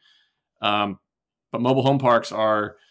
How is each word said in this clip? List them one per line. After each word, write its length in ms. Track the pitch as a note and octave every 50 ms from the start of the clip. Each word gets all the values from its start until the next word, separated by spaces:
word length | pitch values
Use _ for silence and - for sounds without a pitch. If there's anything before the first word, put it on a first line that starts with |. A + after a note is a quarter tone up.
| _ _ _ _ _ _ _ _ _ _ _ _ G#2+
Um, 380 | G#2 G#2 G#2 G#2 G2+ F#2+ - _ _ _ _ _ _ _ _ _ _
but 100 | - A#2
mobile 220 | A#2+ B2+ C3 C3+ A#2+
home 160 | C#3 C#3 C3+
parks 320 | C3+ B2 A#2+ A#2 A2+ -
are 460 | G#2 G#2+ A2 A2 G#2+ G#2+ G#2 G#2 - _ _ _